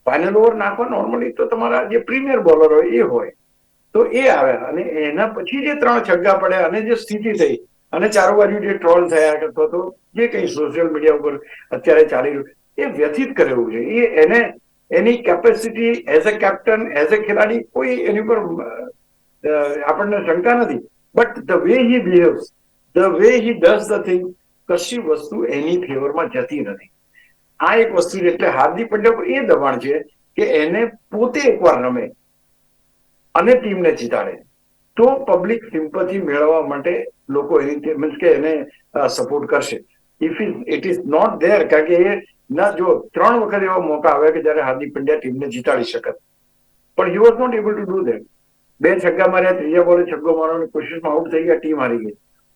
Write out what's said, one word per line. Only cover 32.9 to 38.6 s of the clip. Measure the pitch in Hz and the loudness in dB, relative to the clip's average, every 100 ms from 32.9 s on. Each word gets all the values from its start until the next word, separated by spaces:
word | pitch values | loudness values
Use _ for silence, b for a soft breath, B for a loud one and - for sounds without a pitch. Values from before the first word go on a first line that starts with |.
| _ _ _ _ | _ _ _ _
અને | - 196 | 0 4
ટીમને | 247 220 190 170 | 2 0 -2 0
જીતાડે | - 120 110 101 - _ _ _ _ _ - | 0 -2 -4 -4 -10 _ _ _ _ _ 2
તો | 240 | 4
પબ્લિક | 277 - 180 202 226 | 4 0 0 0 -4
સિમ્પથી | - 160 156 190 180 196 | -4 -6 -6 -4 -4 -4
મેળવવા | 165 143 151 160 143 | -2 0 2 2 0
માટે | 143 139 175 - - - | -4 -4 -4 -6 -14 -6
લોકો | 139 143 160 | -4 0 0
એની, | 139 147 151 | 0 -4 -6
મીન્સ | 143 151 - | -4 -6 -2
કે | 175 | 2
એને, | 139 156 156 | 2 0 -4